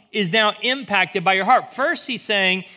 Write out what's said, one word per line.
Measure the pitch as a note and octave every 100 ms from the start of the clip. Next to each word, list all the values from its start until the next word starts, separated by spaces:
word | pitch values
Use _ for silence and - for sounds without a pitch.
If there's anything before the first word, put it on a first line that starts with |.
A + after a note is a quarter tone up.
| _
is | G#3+ F3+
now | A3 G#3+ -
impacted | A#3+ C4+ G#3+ G3+ F#3 G3
by | F3+
your | F#3+ F#3+
heart. | B3 -
First, | - D4 E4 -
he's | A#3
saying | - G3+ F#3 F#3 F3+